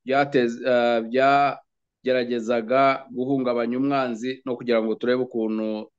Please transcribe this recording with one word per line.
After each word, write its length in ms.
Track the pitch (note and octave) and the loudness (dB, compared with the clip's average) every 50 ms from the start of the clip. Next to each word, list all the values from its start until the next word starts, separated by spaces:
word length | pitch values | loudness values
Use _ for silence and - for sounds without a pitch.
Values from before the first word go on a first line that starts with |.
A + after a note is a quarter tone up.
byatez-, 600 | _ B2 C3 C#3 C#3+ C#3 C#3+ C3+ B2 A#2 A#2 B2 | _ -2 0 0 0 2 2 2 2 2 -2 -4
eh, 400 | B2+ C3 B2 A#2+ A#2+ A#2+ A#2+ A#2 A2+ | -2 0 2 2 4 2 2 0 -2
byageragezaga 2000 | A2+ A#2+ C3 C3+ C#3 C#3 C#3 C#3+ C3+ - - - _ _ _ _ _ _ _ _ B2+ B2+ B2+ B2 A#2+ B2 A#2 A2 A2+ B2 A#2 A2 G#2+ B2+ C3+ C3+ C3+ C3+ C3 - - | 0 0 2 4 4 4 4 2 0 -2 -4 -12 _ _ _ _ _ _ _ _ 0 0 0 0 -2 -2 -4 -2 0 -2 -2 0 0 2 4 4 4 2 0 -4 -10
guhungabanya 680 | B2+ B2 B2+ C3 C#3 C3+ B2+ B2 A#2+ A#2+ A#2 A#2 B2 B2+ | -8 -6 -4 -2 -2 0 0 0 0 0 -2 -2 -2 -2
umwanzi 640 | C3+ C#3 C#3 C3+ C3 B2 A#2 G#2+ A#2 B2+ C3 C3 _ | 0 0 0 0 -2 -2 -4 -6 -6 -8 -8 -8 _
no 120 | C3 A#2+ | -8 -8
kugira 260 | A#2+ B2 A#2+ A#2 A2+ | -6 -2 0 0 2
ngo 140 | A2 A2+ G#2+ | 2 0 -2
turebe 280 | G#2 - A#2+ B2 B2+ B2+ | -2 0 0 0 0 0
ukuntu 680 | B2+ - A#2 A2 A2 A2 A2 A2 A2 G#2+ G#2+ A2 - _ | -4 -2 -2 -2 -2 -2 -2 -4 -4 -4 -6 -8 -12 _